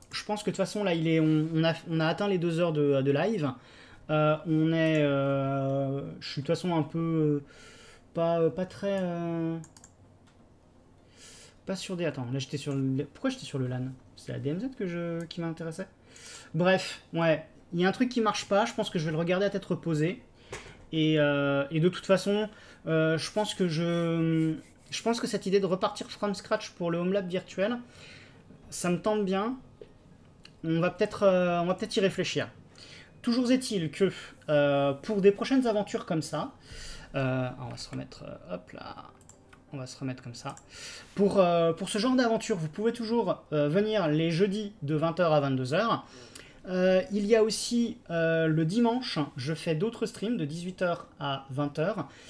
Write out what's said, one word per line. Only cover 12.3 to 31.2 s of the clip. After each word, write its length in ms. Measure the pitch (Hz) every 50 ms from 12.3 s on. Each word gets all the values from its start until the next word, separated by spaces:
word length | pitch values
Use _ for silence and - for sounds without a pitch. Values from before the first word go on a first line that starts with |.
là 80 | 131 139
j'étais 200 | 131 - 156 135
sur 160 | - 147 139
le, 320 | 139 135 135 135 131 131 - -
pourquoi 160 | - - 262
j'étais 160 | 262 - -
sur 120 | - - 135
le 80 | 127
lan ? 140 | 127 127 127 127 131 131 - - - -
C'est 180 | - - 139
la 60 | 123 123
D 120 | 120 139
M 100 | 156 185
Z 160 | 247 269 262 -
que 80 | 202
je, 380 | 175 170 170 170 170 165 165 170
qui 160 | 165 - 170
m'intéressait. 460 | 165 165 160 156 160 165 160 190 190 - - - - - - - - - - - - -
Bref, 480 | - 160 175 185 190 185 - - - - - - -
ouais, 320 | 165 165 165 151 151 - - - - - -
il 80 | 175 170
y 60 | 180
a 20 | 196
un 40 |
truc 180 | 185 - 254 247
qui 100 | - 233
marche 240 | 220 214 - - -
pas, 220 | - 202 202 233
je 80 | 233 -
pense 160 | - 208 -
que 80 | - 175
je 80 | 151
vais 40 | 165
le 60 | 156
regarder 300 | 156 170 170 180 185 202
à 40 | 190
tête 140 | 202 190 -
reposée. 580 | - 175 - - 165 160 147 156 175 - - - - - - - - - - - - - - - -
Et, 260 | 160 160 156 156 156 151
euh, 460 | 147 143 143 143 143 139 139 139 139 139
et 100 | 165 156
de 80 | 160 185
toute 160 | 180 - -
façon, 460 | - 190 185 - 196 202 208 214 208 - - - - - - -
euh, 300 | 160 160 160 160 160 160
je 140 | 147 - -
pense 240 | - 214 208 202 -
que 140 | - 185 170
je, 880 | 151 160 170 170 170 170 170 165 165 165 165 165 160 160 160 160 156 - - - - - - -
je 120 | - -
pense 160 | - 226 233 240
que 80 | 247
cette 200 | - - 196 -
idée 140 | 196 185 202
de 60 | 190
repartir 440 | 160 185 185 220 - - - - -
from 240 | - - 208 202 196
scratch 380 | - - - 220 208 - -
pour 180 | - - 175 170
le 80 | 165 170
Home 160 | 175 185 190
Lab 120 | 202 185
virtuel, 520 | 175 175 180 - - - 185 190 226 247 240 - - - - - - - - - - - - - - - - - -
ça 220 | - - - 175
me 80 | 180 165
tente 260 | - 214 214 214 202
bien. 320 | 185 190 190 208 240 262 262 - - - - - - - - - - - - - - - - - - - -
On 160 | - 160 165 165
va 120 | 175 180
peut-être, 320 | - - 214 208 - -